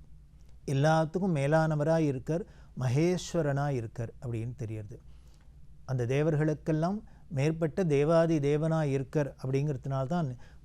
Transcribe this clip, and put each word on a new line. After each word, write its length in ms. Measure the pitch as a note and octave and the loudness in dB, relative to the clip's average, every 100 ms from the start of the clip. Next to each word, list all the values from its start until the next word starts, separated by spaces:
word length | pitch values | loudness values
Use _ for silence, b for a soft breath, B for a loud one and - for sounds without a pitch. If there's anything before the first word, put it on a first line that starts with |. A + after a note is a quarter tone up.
| - - - - - - - | -20 -20 -20 -20 -20 -12 -2
எல்லாத்துக்கும் 720 | C3+ D#3 D#3+ D#3 F3+ G3 D3+ | 2 4 4 2 0 0 2
மேலானவரா 600 | C#3 D#3+ D#3+ D3+ D3+ E3 | 4 4 4 2 2 2
இருக்கார், 480 | D3+ C3 - E3 A3 b b b | 2 0 -2 -4 -4 b b b
மகேஸ்வரனா 880 | B2+ C3+ F3 F3 - F3 D3 C#3 C#3+ | 0 2 2 0 -2 -2 0 0 0
இருக்கார் 460 | C3 A2+ - A#2 - | -2 -6 -8 -10 -8
அப்படின்னு 340 | B2+ A#2 A#2 B2 | -8 -6 -6 -8
தெரியறது. 440 | A2 A2 G#2 B2 - b b b b b - - - | -8 -8 -12 -16 -18 b b b b b -20 -16 -6
அந்த 200 | B2+ A#2 | -2 0
தேவர்களுக்கெல்லாம் 920 | C3+ D#3 D3 D#3 D3 - D#3 E3+ G#3+ - b b | 0 2 2 2 0 -2 0 0 -2 -8 b b
மேற்பட்ட 540 | C#3 D3 D#3+ E3 E3 E3+ | -2 0 0 -2 0 2
தேவாதி 520 | C#3 D3 E3 E3 D#3+ | 2 4 4 4 2
தேவனா 420 | C#3+ D3 D#3+ D#3+ D3 | 2 2 2 0 0
இருக்கார் 440 | C3+ C3+ D#3 C3+ - | -2 -2 -2 -2 -4
அப்படிங்கிறதுனால்தான் 920 | C3 C3+ D3+ C3 C#3+ C3+ C3+ F3 C#3 B2 b b | -2 -2 0 -4 -4 -4 -2 -2 -2 -6 b b